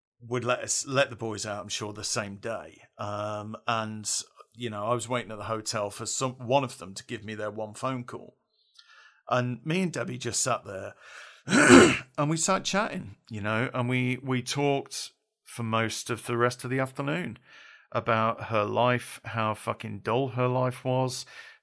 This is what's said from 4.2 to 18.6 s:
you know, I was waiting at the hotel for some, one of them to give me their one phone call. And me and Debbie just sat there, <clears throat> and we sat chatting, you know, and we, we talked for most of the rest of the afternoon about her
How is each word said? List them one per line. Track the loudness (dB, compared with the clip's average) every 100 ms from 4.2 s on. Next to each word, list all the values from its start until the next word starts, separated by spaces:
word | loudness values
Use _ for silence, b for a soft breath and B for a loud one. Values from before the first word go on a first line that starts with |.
| -6 -14 -20
you | -10 -8
know, | -4 0
I |
was | 0 0
waiting | -4 -4
at | -8
the | -4
hotel | -4 -2 -2 -4
for | -4 -6
some, | -2 -4
one | -4 2 2 2
of | -6
them | -14
to | -14 -10
give | -10
me | -8 -8
their | -6
one | -6 -8
phone | -6 -4 -4
call. | -6 -12 -14 -20 _ _ B B B B B B -2
And | 0 0 -2 -2
me | 0
and | 0
Debbie | 0 -4 -4
just | -4 0
sat | 0 0 -4
there, | -10 -10 B B B B B 4
<clears throat> | 8 12 12 12 6 -2 -2
and | 0
we | 2
sat | 2 0 0
chatting, | 0 0 -4 -10 -16 -12
you | -6
know, | 0 0 0
and | 0 0
we, | 2 0 0
we | -2 -2
talked | -2 0 2 2 -2 -8 -10 -14 _ _ -14
for | -6
most | 0 2 2 -2 -4
of | -4 -2
the | 2
rest | 2 0
of | -2
the | -2
afternoon | -2 -4 -4 -4 -6 -10 B B B B B
about | -4 0 2 2 -2 -2
her | 0